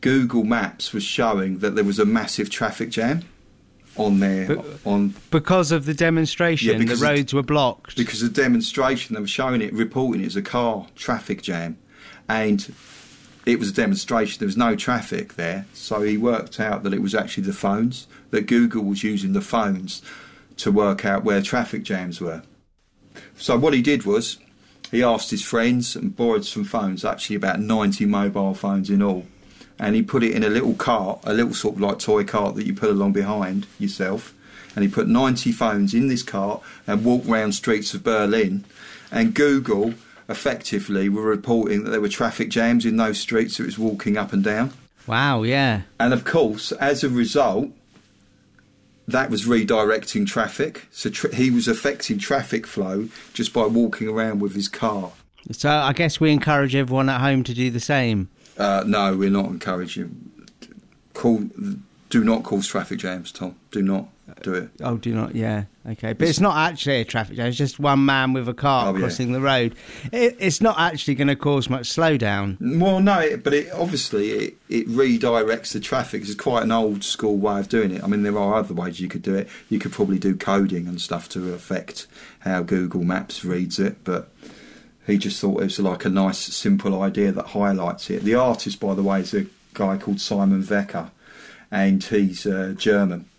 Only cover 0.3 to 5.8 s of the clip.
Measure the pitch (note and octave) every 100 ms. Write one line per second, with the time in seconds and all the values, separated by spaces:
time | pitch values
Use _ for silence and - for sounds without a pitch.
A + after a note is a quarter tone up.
0.3 | A#2+ G#2+ A#2 F#2+ - - A2 G2 - A#2
1.3 | G#2 F#2+ F#2+ G2+ G2+ G2+ G2+ G#2 A2+ G#2
2.3 | - G#2 - A2 G2+ A2+ - A2+ D#3+ E3+
3.3 | - - _ _ _ - - G#2+ G2 G2
4.3 | F#2+ F#2+ D#3+ - - - G2+ G2+ G2 -
5.3 | D#3+ - F#3 D#3+ D#3+